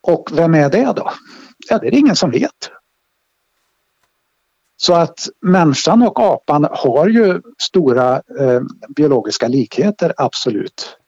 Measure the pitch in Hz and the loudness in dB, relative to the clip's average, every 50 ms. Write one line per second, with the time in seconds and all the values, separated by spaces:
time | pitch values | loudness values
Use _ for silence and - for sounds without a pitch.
0 | _ - 170 160 - - - - 170 165 165 156 147 143 165 202 262 262 214 - | _ 0 -2 -2 -2 -6 -2 0 2 2 4 4 2 2 2 0 0 0 -2 -4
1 | - - - - _ _ - - - - _ _ - - - 233 - 117 - 277 | -6 -8 -10 -12 _ _ -20 -20 -20 -20 _ _ -6 -4 -4 -2 0 0 2 4
2 | 285 285 190 - - 160 123 - 262 302 _ _ - - - - _ _ _ _ | 4 4 2 2 -2 0 0 -2 -2 -4 _ _ -18 -18 -18 -20 _ _ _ _
3 | _ _ _ _ _ _ _ _ _ _ _ _ _ _ _ _ _ _ _ _ | _ _ _ _ _ _ _ _ _ _ _ _ _ _ _ _ _ _ _ _
4 | _ _ _ _ _ _ _ _ _ _ _ _ _ _ _ _ - - 180 170 | _ _ _ _ _ _ _ _ _ _ _ _ _ _ _ _ -2 0 2 2
5 | 165 156 - - - - - _ - 180 180 190 170 156 135 - - 156 190 226 | 2 0 -4 -12 -14 -14 -14 _ 0 2 2 4 4 2 0 0 0 2 4 4
6 | 247 214 190 - 233 196 143 - _ - 147 147 - - - - - 139 117 139 | 4 2 2 2 2 2 2 0 _ -2 -2 -2 -2 -4 -6 -4 -2 0 2 2
7 | 156 202 226 233 226 196 180 175 - - - _ - - - 190 165 135 120 123 | 2 4 4 4 2 2 0 -2 -6 -14 -14 _ -10 -2 0 2 2 2 2 2
8 | 127 127 127 - - _ 254 - 139 131 123 123 131 - - _ - - 143 - | 2 0 0 -2 -4 _ -6 -2 0 0 0 0 -2 -6 -12 _ -20 -14 -2 0
9 | 151 151 139 123 - - - - - 117 123 139 120 - - - 156 208 202 _ | 2 2 2 0 0 -4 -6 -4 -4 -2 0 -2 -2 -4 -4 -2 -2 -2 -2 _
10 | - 170 - - 139 123 - - - 131 107 101 - 95 _ - - - - _ | -4 -4 -2 -2 -4 -4 -4 -4 -6 -4 -4 -4 -6 -8 _ -14 -18 -18 -18 _
11 | _ | _